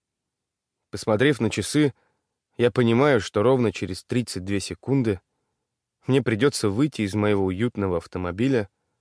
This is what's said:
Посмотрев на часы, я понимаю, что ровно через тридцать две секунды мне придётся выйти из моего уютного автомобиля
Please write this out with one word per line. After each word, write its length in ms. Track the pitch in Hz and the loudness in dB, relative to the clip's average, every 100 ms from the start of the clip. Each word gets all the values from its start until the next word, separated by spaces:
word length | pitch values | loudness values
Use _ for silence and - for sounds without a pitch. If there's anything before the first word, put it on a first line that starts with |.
| _ _ _ _ _ _ _ _ _ | _ _ _ _ _ _ _ _ _
Посмотрев 500 | 104 - 107 135 139 | -6 0 2 2 2
на 100 | 110 | 0
часы, 420 | 107 98 147 151 - _ _ _ _ _ - | -2 -2 0 0 -2 _ _ _ _ _ 0
я 140 | 120 | 2
понимаю, 500 | 117 117 117 147 127 | 4 4 4 4 2
что 220 | - 104 | 0 0
ровно 300 | 104 131 117 | 2 2 0
через 320 | - 95 92 | -2 -6 -10
тридцать 400 | - 120 117 98 | -4 -4 -4 -6
две 160 | 90 101 | -6 -6
секунды 600 | - 90 - 139 113 95 - _ _ _ _ _ _ _ - | -6 -8 -2 0 0 -4 -8 _ _ _ _ _ _ _ 0
мне 160 | 131 | 0
придётся 460 | 123 113 135 - 107 | 2 0 0 0 -2
выйти 340 | 98 147 - | 0 -2 -2
из 140 | 104 104 | -4 0
моего 300 | 104 101 95 | 0 2 0
уютного 500 | 92 120 - 98 87 | -2 -4 -2 -2 -2
автомобиля 760 | - 90 90 90 127 127 101 _ _ _ | -4 -8 -6 -2 0 0 -2 _ _ _